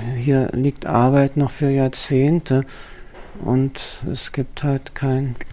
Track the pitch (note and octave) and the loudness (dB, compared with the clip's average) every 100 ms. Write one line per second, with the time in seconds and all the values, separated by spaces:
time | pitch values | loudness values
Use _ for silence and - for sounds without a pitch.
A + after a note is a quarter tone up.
0 | A2+ B2+ B2+ C3+ B2 - C#3 - - A#2 | -4 -2 2 4 4 2 0 0 0 2
1 | B2+ C#3 C#3 D3+ C#3 - C#3+ C#3 C3 - | 4 4 4 2 0 0 0 2 2 0
2 | - C3+ C#3 E3+ - C3 C3+ - - - | 0 2 4 2 2 0 0 -8 -18 -18
3 | - - - - - B2+ C3+ - - - | -18 -18 -18 -8 0 2 2 -2 -12 -8
4 | - C3 - - B2+ - D3 C3+ - - | -6 -6 -6 -6 -6 -4 -2 -2 -4 -4
5 | C#3 C3 C3+ - - | 0 0 0 -4 -8